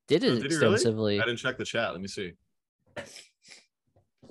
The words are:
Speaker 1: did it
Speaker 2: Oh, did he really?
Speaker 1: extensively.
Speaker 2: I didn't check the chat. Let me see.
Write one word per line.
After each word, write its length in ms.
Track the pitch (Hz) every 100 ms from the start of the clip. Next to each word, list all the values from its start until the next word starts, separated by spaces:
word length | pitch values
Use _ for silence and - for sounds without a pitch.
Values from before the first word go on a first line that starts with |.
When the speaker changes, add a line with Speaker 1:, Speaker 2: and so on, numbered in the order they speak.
| -
Speaker 1:
did 160 | 156
it 60 | 247
Speaker 2:
Oh, 20 | 120
did 100 | -
he 60 | 156
really? 160 | 120
Speaker 1:
extensively. 460 | - 117 110 107 101
Speaker 2:
I 40 | 113
didn't 120 | 117
check 180 | 131 127
the 60 |
chat. 280 | 104 117 107
Let 80 | 87
me 80 | 98
see. 240 | 107 90 82 _ _ _ _ _ - - - - _ - - _ _ _ _ _ _ -